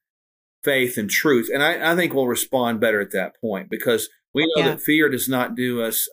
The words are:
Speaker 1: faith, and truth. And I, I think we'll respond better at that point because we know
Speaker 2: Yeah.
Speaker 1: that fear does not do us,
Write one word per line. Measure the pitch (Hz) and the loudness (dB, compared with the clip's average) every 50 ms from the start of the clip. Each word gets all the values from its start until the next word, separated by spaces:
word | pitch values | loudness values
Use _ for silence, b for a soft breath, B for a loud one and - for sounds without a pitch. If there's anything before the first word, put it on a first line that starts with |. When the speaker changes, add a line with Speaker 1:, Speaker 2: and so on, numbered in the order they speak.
| _ _ _ _ _ _ _ _ _ _ _ _ - | _ _ _ _ _ _ _ _ _ _ _ _ 0
Speaker 1:
faith, | 147 139 131 127 123 - | 2 2 2 2 0 0
and | 117 107 95 | -2 -2 -2
truth. | - - - 160 139 120 113 - | -2 0 2 4 4 4 2 0
And | 123 139 | 0 0
I, | 147 156 175 - 143 165 | 2 0 0 0 0 0
I | 170 | 2
think | 180 175 160 - | 2 0 0 0
we'll | 135 131 | 0 0
respond | 120 120 - - - - 131 123 120 117 107 | 0 0 -2 -2 -2 0 0 0 0 0 0
better | 120 113 107 104 | 2 2 2 0
at | 101 95 | 0 -2
that | - 98 90 85 - _ | -2 -4 -4 -4 -6 _
point | - 110 101 95 92 - | -6 -4 -4 -6 -6 -8
because | - 113 - 123 117 110 - b b b b _ - | -8 -4 0 0 0 0 -2 b b b b _ -2
we | 135 160 | -2 0
know | 160 160 | 0 0
Speaker 2:
Yeah. | 151 147 156 | 0 0 0
Speaker 1:
that | 151 - | -2 -2
fear | - - 151 156 156 143 | 0 2 2 4 2 2
does | 131 120 - 127 | 0 -2 -2 -2
not | 131 127 123 - 117 | -2 -2 -2 -2 -4
do | 123 127 123 123 117 | -4 -4 -2 -2 -2
us, | 113 113 113 - - - | -2 -2 -2 -4 -6 -6